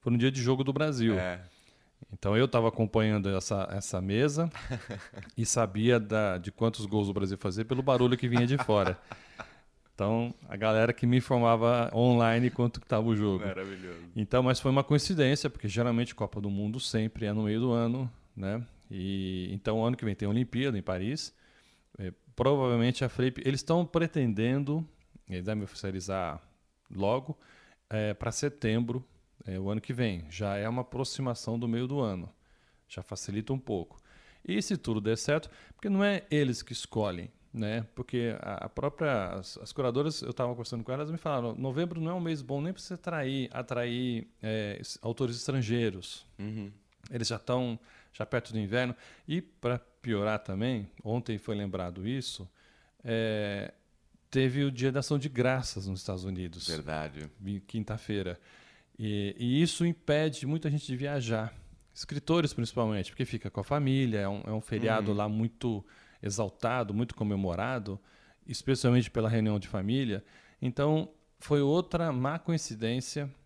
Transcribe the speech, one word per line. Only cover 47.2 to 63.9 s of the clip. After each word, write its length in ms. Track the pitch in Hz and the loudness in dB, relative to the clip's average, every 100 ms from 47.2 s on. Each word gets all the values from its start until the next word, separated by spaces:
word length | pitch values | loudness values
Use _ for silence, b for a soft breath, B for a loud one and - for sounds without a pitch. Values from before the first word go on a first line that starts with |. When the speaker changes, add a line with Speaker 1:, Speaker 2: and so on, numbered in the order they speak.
| 113 | -4
Speaker 1:
já 100 | 113 | -4
tão, 400 | - 127 123 113 B B B | -2 -2 0 -6 B B B
já 120 | - 110 | -10 -4
perto 280 | 120 - | -4 -2
do 60 | 110 | -4
inverno. 360 | 101 117 123 120 B B - | -2 0 -2 -6 B B -6
E 140 | 165 | -6
pra 380 | 175 _ 120 123 - _ | -6 _ -2 -2 -6 _
piorar 380 | 123 107 104 107 | -2 0 2 0
também, 500 | - 95 117 120 101 - | -2 -2 -2 -2 -6 -10
ontem 340 | 107 120 113 107 | -4 -4 -2 -6
foi 160 | - | -4
lembrado 540 | 104 101 92 90 90 98 | -4 -4 -4 -6 -6 -4
isso, 420 | 131 123 - 92 b b b b _ | -4 -6 -10 -16 b b b b _
é, 720 | 120 113 113 107 104 101 - - _ _ _ _ _ | -4 -2 0 0 -2 -4 -8 -12 _ _ _ _ _
teve 340 | 131 131 131 | 2 2 2
o 80 | 143 | 0
Dia 200 | 127 131 | 0 0
da 100 | 131 | 0
Ação 180 | 131 147 | 0 -2
de 80 | 139 | 0
Graças 600 | 123 123 131 123 - 98 | 0 2 2 -2 -6 -6
nos 120 | 92 | -6
Estados 240 | - 92 | -6 -6
Unidos. 440 | 95 90 90 85 80 | -6 -6 -8 -8 -6
Speaker 2:
Verdade. 600 | 80 73 78 76 71 76 - 98 | -6 -4 -6 -6 -10 -14 -12 -8
Speaker 1:
Em 140 | 101 | -8
quinta-feira. 800 | - 113 104 107 - 104 90 87 B B B B B - | -6 -6 -4 -8 -4 -4 -4 -8 B B B B B -8
E, 380 | 110 104 101 - | -2 0 -2 -2
e 240 | 120 135 | 0 4
isso 240 | 165 - 170 | 2 2 0
impede 600 | 165 - 147 156 139 131 | 0 0 2 2 -2 -4
muita 220 | 160 151 | -2 0
gente 180 | 147 - | -2 -2
de 80 | 123 | -6
viajar. 580 | 143 143 113 110 110 B B - _ | -2 -2 0 -2 -2 B B -20 _
Escritores, 600 | - - 143 - 170 147 | -16 -8 -8 0 2 2
principalmente, 580 | - 117 - 113 104 92 | -2 -4 0 0 0 -4
porque 140 | - 127 | -4 -4
fica 260 | 113 98 | -4 -6
com 80 | - | -8
a 40 | |
família, 560 | 98 147 135 | -2 0 2